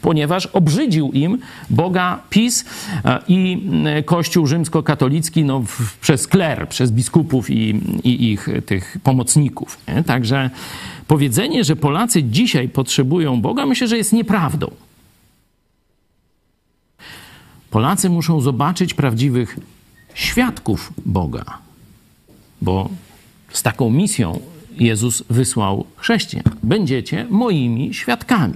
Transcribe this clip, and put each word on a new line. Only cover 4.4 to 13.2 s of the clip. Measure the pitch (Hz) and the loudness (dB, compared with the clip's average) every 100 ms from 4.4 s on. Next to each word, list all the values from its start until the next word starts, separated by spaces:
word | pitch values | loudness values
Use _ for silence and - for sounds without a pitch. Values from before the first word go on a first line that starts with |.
| 151 | 2
rzymskokatolicki, | 165 156 165 151 147 131 151 160 - | 2 0 -2 0 0 2 0 0 0
no, | 147 135 | 2 0
w, | 117 - 117 - | -2 -4 -6 -6
przez | - 139 - | 0 0 4
kler, | 190 170 117 82 | 2 2 -2 -4
przez | - 127 | 0 0
biskupów | 113 123 175 156 131 110 | 2 2 2 2 0 0
i, | 127 110 107 - - | 0 0 0 -2 -2
i | 127 123 120 | 0 2 2
ich, | 101 - - - | 0 -2 -4 -2
tych | 98 90 - | -4 -4 -4
pomocników, | - 131 120 - 143 - - - - | 0 2 2 2 2 -2 -12 -12 -6
nie? | 110 | -4
Także | 160 127 113 135 131 - - - - - - | 0 0 0 0 -2 -6 -14 -14 -14 -16 2
powiedzenie, | 151 143 120 247 277 | 2 4 0 0 0
że | 165 156 | 2 2
Polacy | 143 151 233 185 | 0 0 2 2
dzisiaj | 127 113 240 143 127 | 2 2 2 2 0
potrzebują | - 131 - 131 175 | -2 -2 0 2 2